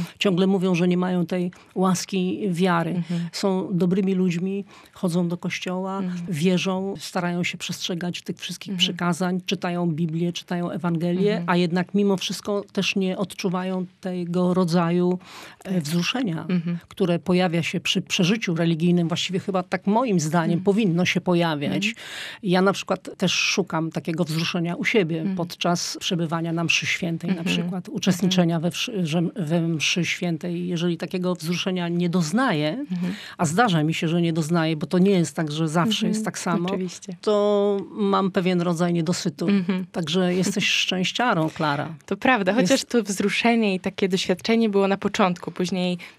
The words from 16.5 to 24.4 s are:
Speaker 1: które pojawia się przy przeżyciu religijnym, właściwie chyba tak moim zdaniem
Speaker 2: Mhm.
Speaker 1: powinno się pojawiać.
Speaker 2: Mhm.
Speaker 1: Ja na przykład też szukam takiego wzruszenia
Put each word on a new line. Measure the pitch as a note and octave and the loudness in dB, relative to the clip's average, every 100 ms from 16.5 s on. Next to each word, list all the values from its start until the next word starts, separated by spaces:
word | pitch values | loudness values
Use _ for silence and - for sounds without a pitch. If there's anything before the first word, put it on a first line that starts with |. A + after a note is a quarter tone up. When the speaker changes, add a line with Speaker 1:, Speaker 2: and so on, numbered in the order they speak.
| F3+ E3 F3 - | -2 0 -4 -6
Speaker 1:
które | - F3+ E3+ | 0 2 2
pojawia | F#3 F3+ F#3 E3+ | 2 2 4 2
się | - F3 | -2 -2
przy | - G3 | -2 -2
przeżyciu | - - F3 A3+ F#3+ | 0 2 2 2 0
religijnym, | E3 E3+ D#3+ F3 F3 E3 | 0 2 2 4 4 2
właściwie | E3+ - F#3 | -2 -2 -4
chyba | G3+ F#3 | -2 -2
tak | F#3 F#3 G3 | -2 -2 2
moim | G#3+ C4 F3+ | 2 4 2
zdaniem | D3+ E3+ E3 F3 | 4 2 4 2
Speaker 2:
Mhm. | |
Speaker 1:
powinno | G3 G3 G#3 E3 | 4 4 4 4
się | F3+ F#3 | 2 2
pojawiać. | F3+ F3 E3+ D3 D3 - G#3 | 2 2 2 0 -2 -2 -2
Speaker 2:
Mhm. | - - - - - | -4 -12 -14 -14 -6
Speaker 1:
Ja | G3 F#3 | 2 4
na | F#3+ | 4
przykład | F#3 - F#3 - - | 2 -2 -4 -6 -2
też | F3 | 0
szukam | - - - F3 E3 D#3+ | 0 0 0 0 -2 -2
takiego | E3 F#3 D#3+ | -4 -4 -2
wzruszenia | D#3 D#3+ | -2 -2